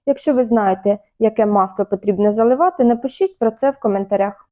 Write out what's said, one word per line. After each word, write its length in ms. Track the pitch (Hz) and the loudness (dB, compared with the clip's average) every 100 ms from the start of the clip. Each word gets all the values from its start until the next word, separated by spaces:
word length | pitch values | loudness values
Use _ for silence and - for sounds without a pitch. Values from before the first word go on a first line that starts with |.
| - | -4
Якщо 280 | 277 302 | -2 0
ви 100 | 254 | 0
знаєте, 540 | 226 226 196 190 202 202 _ _ | 2 0 0 0 -2 -4 _ _
яке 260 | 220 220 208 | 0 2 2
масло 400 | 202 190 - 190 | 2 0 -2 -4
потрібно 460 | 196 208 190 208 | -2 -2 0 0
заливати, 520 | 214 226 254 359 359 | 2 2 2 0 2
напишіть 560 | 240 233 262 - 381 - | 0 0 -4 -4 -4 -2
про 120 | 226 | -4
це 180 | 220 269 | 0 -4
в 100 | 277 | -2
коментарях. 720 | 220 196 196 196 202 208 _ | -4 -4 -2 -2 -2 -6 _